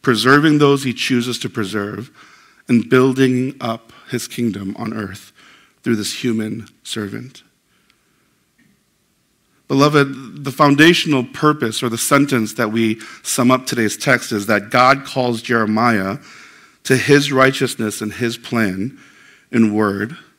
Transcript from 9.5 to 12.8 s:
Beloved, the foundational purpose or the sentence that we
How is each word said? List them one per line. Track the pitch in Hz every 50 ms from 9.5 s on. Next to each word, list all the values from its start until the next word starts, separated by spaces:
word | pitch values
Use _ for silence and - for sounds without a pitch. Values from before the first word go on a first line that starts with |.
| _ _ _
Beloved, | _ 139 139 139 147 147 147 143 139 135 135 135 113 - 147 143
the | 139
foundational | 123 - 156 147 143 139 156 170 175 - - 170 147 131 120
purpose | 120 - - - 151 151 147 139 110 110 -
or | - 120
the | 110
sentence | 113 - - 147 139 143 143 143 123 110 104 107
that | - 120 107
we | 107 113